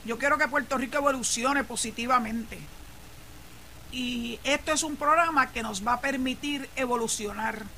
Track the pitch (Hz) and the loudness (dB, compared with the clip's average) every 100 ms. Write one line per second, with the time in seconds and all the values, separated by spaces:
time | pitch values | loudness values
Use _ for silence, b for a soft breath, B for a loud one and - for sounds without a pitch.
0 | 214 226 277 294 302 285 - 262 262 294 | -6 0 2 4 4 2 2 0 2 2
1 | 285 262 226 233 247 277 - 240 233 214 | 4 2 0 2 2 2 0 -2 -4 -2
2 | 240 254 220 233 214 180 151 - - - | 2 4 4 -4 -6 -10 -12 -14 -16 -16
3 | - - - - - - - - - 254 | -18 -18 -18 -18 -18 -18 -18 -18 -12 -6
4 | 247 247 233 233 262 294 - 302 320 294 | -4 -2 -4 -4 0 0 2 0 0 0
5 | 294 320 330 294 254 240 220 202 220 240 | 4 6 6 4 2 0 -4 -2 0 0
6 | 277 269 254 254 294 285 277 - 254 240 | 2 0 -2 -2 -4 -4 -6 -4 0 2
7 | 226 - 208 202 220 220 202 | 0 -2 -4 -2 -4 -4 -10